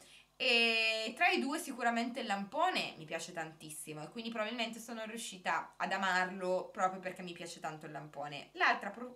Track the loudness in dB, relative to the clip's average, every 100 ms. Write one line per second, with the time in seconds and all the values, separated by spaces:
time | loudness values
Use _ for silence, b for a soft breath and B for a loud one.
0 | B B B 0 4 6 6 6 4 2
1 | -2 2 4 4 2 -2 -4 0 2 2
2 | 0 -2 -2 -2 -2 2 4 4 0 -6
3 | -6 -6 -4 -6 -6 -8 -12 -10 -8 -8
4 | -8 -8 -4 -2 -2 -2 -4 -6 -8 -8
5 | -6 -6 -8 -4 0 0 -2 -4 0 2
6 | 4 4 4 0 2 2 0 0 0 2
7 | -6 -6 -8 -8 -10 -8 -6 -6 -8 -10
8 | -8 -6 -6 -6 -8 4 4 4 0 -8
9 | -10